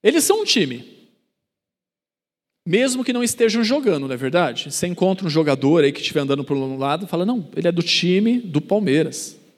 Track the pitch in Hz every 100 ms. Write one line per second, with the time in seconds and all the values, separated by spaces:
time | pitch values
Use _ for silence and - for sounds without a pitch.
0 | 208 311 - 427 415 - 147 123 - -
1 | _ _ _ _ _ _ _ _ _ _
2 | _ _ _ _ _ _ - 190 262 254
3 | 247 240 240 - 226 226 220 285 262 151
4 | 135 123 131 175 156 - 147 - 175 175
5 | 185 190 185 151 151 135 135 165 143 143
6 | - 151 139 139 143 143 131 135 135 156
7 | 190 170 190 247 151 165 175 175 170 -
8 | 170 185 226 247 220 147 - 202 185 143
9 | 165 131 - - _